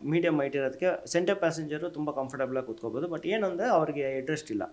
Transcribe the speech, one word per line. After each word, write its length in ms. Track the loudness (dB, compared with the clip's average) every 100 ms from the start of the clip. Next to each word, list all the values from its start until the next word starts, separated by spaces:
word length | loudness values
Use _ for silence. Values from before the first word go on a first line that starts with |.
| 0
ಮೀಡಿಯಂ 360 | 2 4 2
ಹೈಟ್ 140 | 2 0
ಇರೋದಕ್ಕೆ 520 | 0 0 0 0 0
ಸೆಂಟರ್ 280 | 0 2 4
ಪ್ಯಾಸೆಂಜರ್ 580 | 2 0 -4 -4 -4
ತುಂಬಾ 200 | -4 -2
ಕಂಫರ್ಟಬಲ್ 440 | -2 -4 -2 0 0
ಆಗಿ 100 | -4
ಕೂತ್ಕೋಬೋದು. 400 | -6 -4 -4 -4
But 200 | -4 -2
ಏನಂದ್ರೆ 400 | 0 0 0 4
ಅವ್ರಿಗೆ 500 | 4 4 0 -2 -2
ಇಂಟ್ರೆಸ್ಟ್ 340 | -2 -4 -2
ಇಲ್ಲ, 120 | -4 -4